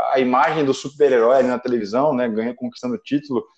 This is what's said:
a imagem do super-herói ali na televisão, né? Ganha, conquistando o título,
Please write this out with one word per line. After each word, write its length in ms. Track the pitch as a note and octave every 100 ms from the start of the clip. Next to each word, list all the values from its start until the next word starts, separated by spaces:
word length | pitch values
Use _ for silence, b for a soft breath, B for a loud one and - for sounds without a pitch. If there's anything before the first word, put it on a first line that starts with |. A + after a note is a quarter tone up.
| B1
a 80 | C3+
imagem 440 | B2+ B2+ D#3+ D#3+
do 80 | C#3
super-herói 680 | C3 C3+ - C#3+ B2 A#2 C3+
ali 100 | B2+
na 100 | A#2+
televisão, 560 | C3 A#2+ G2+ A#2+ D3+
né? 140 | B2+ B2
Ganha, 260 | G#2+ A#2
conquistando 400 | A#2+ A#2+ - B2
o 80 | A#2
título, 420 | - C#3+ D3 C3+ -